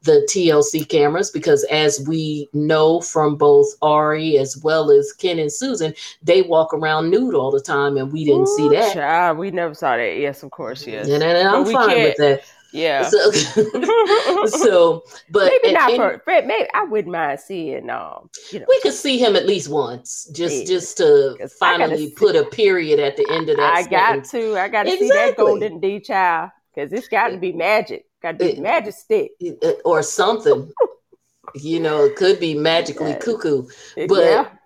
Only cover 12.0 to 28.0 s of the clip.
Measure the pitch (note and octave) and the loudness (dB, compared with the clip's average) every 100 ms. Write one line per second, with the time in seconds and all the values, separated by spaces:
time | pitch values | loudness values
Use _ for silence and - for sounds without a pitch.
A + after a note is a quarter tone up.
12 | G#3 D3 D3 C#3 - _ _ - D#3+ C#3 | 2 2 2 2 -4 _ _ -4 -2 0
13 | C#3 G#3 F3+ - D#3 - G#3+ - F4+ A4+ | 2 2 2 0 -2 -2 -2 -2 0 2
14 | G4 G#4+ - F#4 G#4+ D4+ C#4 F#3 E3+ E3 | 4 2 2 0 0 0 2 4 4 2
15 | - - _ D#3+ F#3 C5 A4+ D#4+ C4 A#3+ | -8 -20 _ 0 4 4 4 4 2 2
16 | G#3 - - F4 B3+ A4 - - G4 G#3+ | 0 -2 0 0 2 -2 -2 -4 -2 -4
17 | E3+ F3 D3+ C#3 - G3 D#3 C3+ B2 A#2+ | -4 -4 -4 -4 -10 -10 -8 -8 -8 -10
18 | E2 - - - - F#3+ - C5 - - | -10 -16 -20 -20 -16 -12 0 0 0 -4
19 | C#4+ B3+ A#3+ F#3 F#3 G3+ C#3+ D3 B2 B2 | -4 0 2 2 0 -2 -2 -4 -4 -8
20 | - - - D3+ E3+ C#3+ C#3 F3+ F3 - | -14 -16 -14 -6 -4 -4 -2 -4 -4 0
21 | E3 C#3+ C3+ A#2 C3+ _ F3+ E3+ D#3 D#3 | 4 6 4 -4 -14 _ -2 0 -2 -2
22 | D3+ - G#3 - - - G#3 F#3 D#3 D3+ | -6 0 2 2 0 0 2 2 0 0
23 | C#3+ - C#3+ D#3+ D#3 C#3+ C#3+ E3+ F3+ F#3 | 0 -2 -4 -2 -2 0 2 0 0 2
24 | G#3 G#3 - B3+ A3 G#3 G3 A3 G3+ F#3 | 2 0 -4 -6 -4 -2 -2 -2 -2 0
25 | D4 C#5+ C#5 - - G3+ G#3 E3+ F#3+ G3+ | 2 2 2 2 2 2 -4 -4 -6 -6
26 | G3+ G3 F3+ E3 F3+ _ _ - C#3+ G#3 | -4 0 0 0 -6 _ _ -12 -8 -8
27 | - G#3+ A3+ F#3+ F3+ E3+ E3+ G#3 - G#2+ | -6 -2 -2 -4 -8 -4 0 0 -2 -12